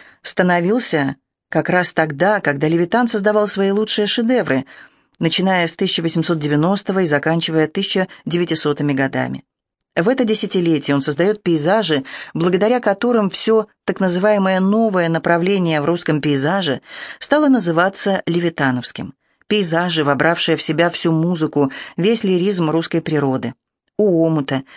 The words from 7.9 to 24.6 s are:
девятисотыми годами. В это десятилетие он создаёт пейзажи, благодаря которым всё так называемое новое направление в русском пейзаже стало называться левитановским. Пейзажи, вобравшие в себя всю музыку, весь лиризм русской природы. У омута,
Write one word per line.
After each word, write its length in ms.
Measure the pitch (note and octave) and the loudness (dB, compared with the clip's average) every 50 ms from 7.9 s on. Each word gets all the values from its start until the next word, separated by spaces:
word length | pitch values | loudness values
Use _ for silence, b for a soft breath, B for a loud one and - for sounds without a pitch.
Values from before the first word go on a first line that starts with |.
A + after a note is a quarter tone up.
| - F#3+ F#3 B B B B | -2 -4 -4 B B B B
девятисотыми 720 | D#3+ E3 F3 F3 E3+ D#3+ D#3+ - D3+ C#3+ C#3+ D3 D3 C#3 | -4 -2 -2 -2 -2 -2 -2 -2 -2 -2 -2 -2 -2 0
годами. 500 | C3+ C3+ C3+ C3 C3 B2+ B2+ C3 C3 - _ _ _ _ _ _ _ _ _ - | 0 0 -2 -2 -2 -4 -4 -6 -10 -12 _ _ _ _ _ _ _ _ _ -4
В 120 | - E3+ | 0 2
это 180 | A3 C4+ C4+ B3+ | 2 2 2 2
десятилетие 680 | G#3 A3 - G#3+ G3 - F#3 F3 E3+ D#3+ C#3+ - - C#3+ | 0 0 0 -2 -2 -2 0 2 2 0 0 0 0 0
он 60 | C#3 | 0
создаёт 400 | C3+ D#3 C#3+ D3 F3 G3+ G#3+ - | 0 -2 -2 0 0 0 0 -2
пейзажи, 640 | - F3+ E3 D3+ C#3+ E3+ G3+ A3+ G3+ D#3+ D#3 C#3 C3 B B B B B B | 0 0 0 2 2 2 2 2 2 0 0 -2 -2 B B B B B B
благодаря 440 | D3+ E3+ F3+ F3+ F3+ G3+ A3+ B3 B3 | -2 0 0 2 2 2 2 2 2
которым 520 | A#3+ G#3 G3 G3+ - B3 B3 A3 G3+ F#3 | 2 0 0 0 0 0 2 2 0 0
всё 340 | - - - A3 A3+ A3 G#3 - _ _ - | -2 -4 0 2 2 2 2 -2 _ _ -6
так 160 | - F3+ - | -6 -4 -2
называемое 600 | F#3+ F3+ F3 F#3 F#3+ G#3+ G#3+ G3+ F#3+ F#3+ F#3+ F#3 | 0 0 0 2 2 2 2 2 2 2 2 2
новое 500 | F#3+ G3 G#3 A3+ A3+ A3 F#3+ F3+ E3+ E3 | 2 2 2 2 2 2 2 0 0 0
направление 720 | E3 D#3+ - E3+ E3+ E3+ F3 F#3 G3+ F#3+ F3 E3 D#3+ D3+ | 0 0 0 2 0 2 2 0 0 0 0 0 0 0
в 40 | C#3+ | 0
русском 360 | E3 E3+ E3+ - - D3+ D3 | 0 -2 -2 0 0 0 0
пейзаже 600 | C3+ D3+ C#3+ C3+ C3+ D#3+ F#3 G3 F3+ D3 B2+ - B B B B B B B | 2 0 0 0 0 0 0 0 0 -2 -4 -4 B B B B B B B
стало 300 | B B - C#4 D4+ D4+ | B B 0 2 4 4
называться 760 | C#4 C4 A#3 F3 E3+ D#3+ E3 F3+ G3 - - - G3+ G3 F#3 - | 4 4 2 2 0 2 2 2 0 0 -2 -2 -2 -2 -2 0
левитановским. 880 | E3+ E3 F3 F3 E3+ E3 - C#3+ C3 B2+ B2 A#2 - - - - F2 - _ _ _ _ _ _ | -2 -2 0 0 -2 -2 0 0 0 0 -2 -4 -8 -8 -10 -10 -12 -14 _ _ _ _ _ _
Пейзажи, 560 | - G#3+ G#3+ F#3+ D#3+ E3 E3+ F3 F3+ E3 D#3+ C#3+ | -2 0 0 0 0 0 0 0 0 0 0 2
вобравшие 520 | C#3+ C#3 B2+ D3 D#3+ E3+ - - F3 D#3+ | 2 2 2 2 2 2 0 0 0 0
в 60 | C#3+ | 0
себя 300 | - - D#3 D3+ E3+ F3 | -2 -2 0 0 0 0
всю 200 | E3+ - - E3+ | 0 0 0 0
музыку, 600 | D#3+ D#3+ D#3+ F3 F3+ D#3 D#3 D3+ - C#3+ C#3+ C3+ B B B B B | 2 2 2 0 0 0 -2 0 0 0 0 0 B B B B B
весь 260 | B E3+ G#3+ A#3 A3+ - | B 0 0 0 0 0
лиризм 460 | F#3 F#3 F3 F3 G#3 G3+ F3+ E3 D3+ | 0 0 2 2 0 0 0 0 0
русской 320 | D#3 E3 E3 - - E3 | 0 0 -2 0 -2 -4
природы. 540 | D#3 D#3+ D#3 D3 C#3 C3+ C3 C3 B2+ A#2 - _ _ _ _ _ _ _ _ | -2 0 0 0 0 0 0 -2 -4 -6 -10 _ _ _ _ _ _ _ _
У 260 | - G#3+ G3+ F3 E3 E3 | 0 2 2 4 4 2
омута, 400 | E3 D#3+ D#3 C3+ - C#3 C3 | 2 2 0 -2 -2 -4 -6